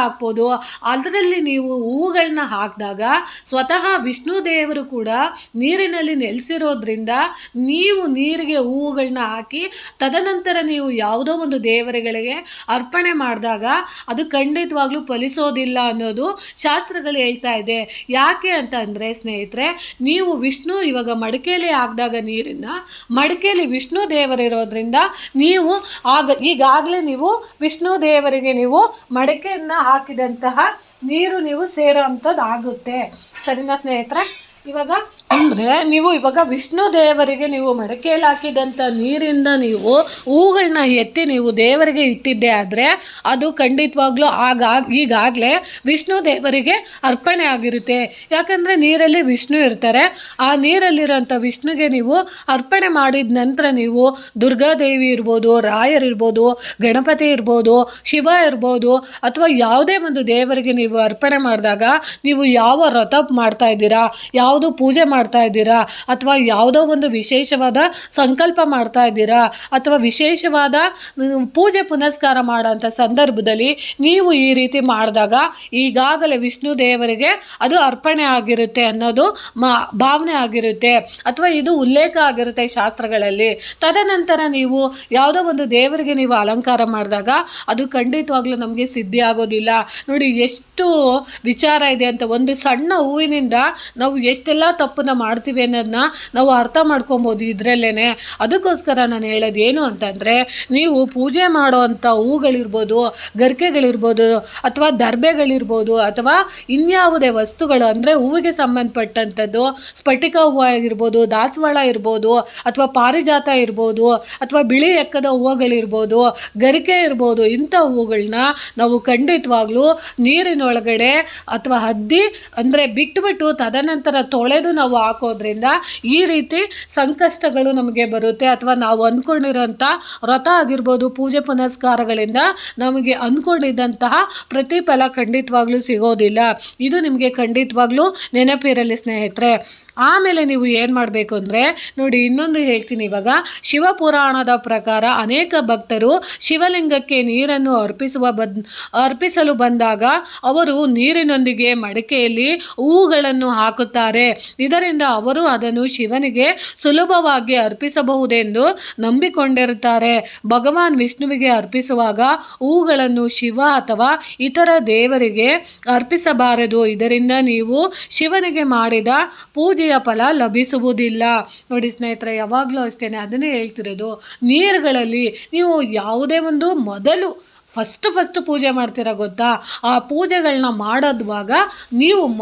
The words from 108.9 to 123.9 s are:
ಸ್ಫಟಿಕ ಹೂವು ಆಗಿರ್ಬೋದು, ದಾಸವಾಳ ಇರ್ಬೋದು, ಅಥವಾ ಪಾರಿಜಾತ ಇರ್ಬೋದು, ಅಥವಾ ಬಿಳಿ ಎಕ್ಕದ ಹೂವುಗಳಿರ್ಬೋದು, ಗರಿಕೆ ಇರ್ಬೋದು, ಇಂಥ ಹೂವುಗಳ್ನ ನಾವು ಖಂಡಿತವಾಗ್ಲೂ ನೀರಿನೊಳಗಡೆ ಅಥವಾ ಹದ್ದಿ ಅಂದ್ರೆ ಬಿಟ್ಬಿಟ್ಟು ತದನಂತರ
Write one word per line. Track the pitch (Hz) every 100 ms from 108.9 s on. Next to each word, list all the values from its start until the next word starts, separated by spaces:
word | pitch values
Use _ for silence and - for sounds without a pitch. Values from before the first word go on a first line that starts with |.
| 240 214 226 220 190 214 226 262 262 - -
ಸ್ಫಟಿಕ | 285 262 330 330 311
ಹೂವು | 269 254
ಆಗಿರ್ಬೋದು, | 240 233 220 233 226 226 214
ದಾಸವಾಳ | 254 311 302 285 262
ಇರ್ಬೋದು, | 226 214 220 220 233 - - 240
ಅಥವಾ | 262 262 262
ಪಾರಿಜಾತ | 247 311 302 285 285 262 233
ಇರ್ಬೋದು, | 208 226 214 233 226 - - 254
ಅಥವಾ | 294 240
ಬಿಳಿ | 262 330 349
ಎಕ್ಕದ | - 285 269 254
ಹೂವುಗಳಿರ್ಬೋದು, | 254 262 247 240 220 220 214 226 240 - - 208 254
ಗರಿಕೆ | 294 359 359 320
ಇರ್ಬೋದು, | 247 240 233 220 247
ಇಂಥ | 302 359 302
ಹೂವುಗಳ್ನ | 247 220 220 208 226 277 285 - -
ನಾವು | 240 240 -
ಖಂಡಿತವಾಗ್ಲೂ | 240 294 330 247 226 214 233 302 320 - - 240
ನೀರಿನೊಳಗಡೆ | 320 359 294 262 233 226 220 247 294 311 - - 226
ಅಥವಾ | 262 247 220
ಹದ್ದಿ | 214 208 349 415 415 - -
ಅಂದ್ರೆ | 247 285 277 214
ಬಿಟ್ಬಿಟ್ಟು | 302 392 392 381 311 302
ತದನಂತರ | 226 254 302